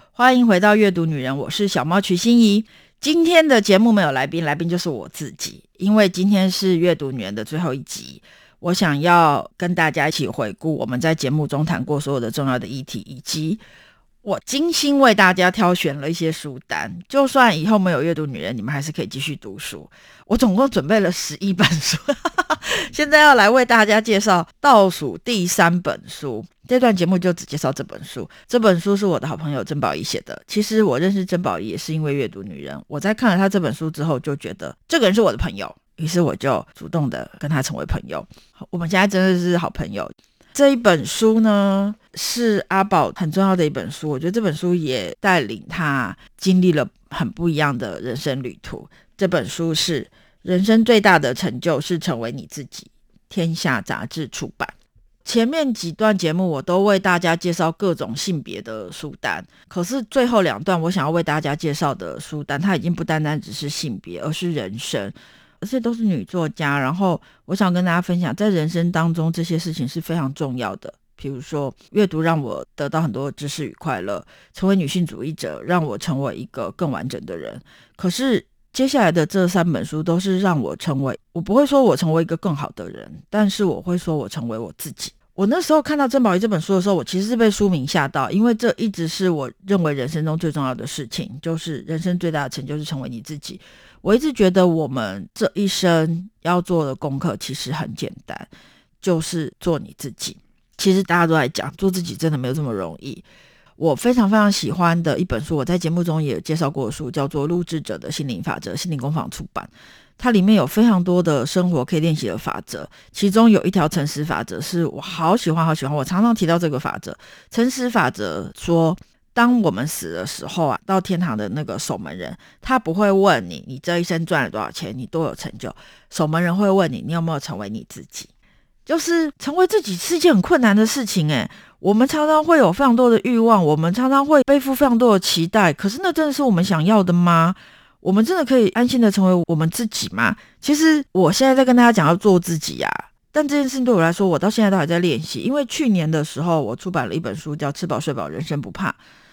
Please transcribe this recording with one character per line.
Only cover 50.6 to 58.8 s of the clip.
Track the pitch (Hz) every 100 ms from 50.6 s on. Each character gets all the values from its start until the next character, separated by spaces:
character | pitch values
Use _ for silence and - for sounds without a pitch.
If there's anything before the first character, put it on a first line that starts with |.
| 202
生 | 226
最 | 220 220
大 | 208 175
的 | 135
成 | 127 147 120
就 | 170 139
是 | - 170
成 | 185 120
为 | 117
你 | 131 82
自 | - 131
己》， | - - _ _ _ _
天 | - 170
下 | 165 160 120
杂 | 92 - 139
志 | 165 135
出 | - - -
版。 | - - _ _ _ _ -
前 | 233 233
面 | 320 277
几 | 220 170
段 | 151 214 196
节 | 165
目 | 170 185
我 | 143
都 | 151 185
为 | 202 196
大 | 196 175
家 | 180 170
介 | 180
绍 | 165 165
各 | - 190 165
种 | 120 127
性 | - 160
别 | - 92
的 | - 110